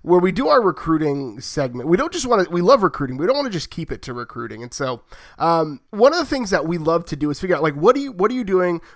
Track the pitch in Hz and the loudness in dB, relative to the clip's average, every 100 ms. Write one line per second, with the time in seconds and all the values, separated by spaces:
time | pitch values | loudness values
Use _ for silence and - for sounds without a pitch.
0 | 156 180 185 185 294 285 202 160 156 160 | 4 4 4 2 4 4 4 -2 -2 0
1 | 151 139 135 101 - 151 135 123 131 180 | 0 -2 -6 -12 -8 -4 -4 -4 2 2
2 | 320 339 254 226 170 175 180 262 185 - | 2 -4 0 2 2 2 4 4 4 0
3 | 135 131 175 277 269 180 - - 156 127 | -6 -2 0 0 -2 -6 -8 -10 -10 -10
4 | - 120 120 117 117 110 120 - 135 120 | -10 -12 -10 -10 -12 -12 -14 -6 -6 -6
5 | _ - - - 165 165 156 139 _ 208 | _ -20 -20 -2 2 2 0 -6 _ 4
6 | 254 339 285 277 208 185 156 175 156 165 | 4 4 -2 -4 -2 -2 -2 -2 0 0
7 | 170 147 147 143 190 160 156 143 180 277 | -2 -4 -4 -4 -2 0 0 2 2 4
8 | 277 185 214 254 202 185 180 170 - | -2 -2 -2 -2 0 0 0 -2 -8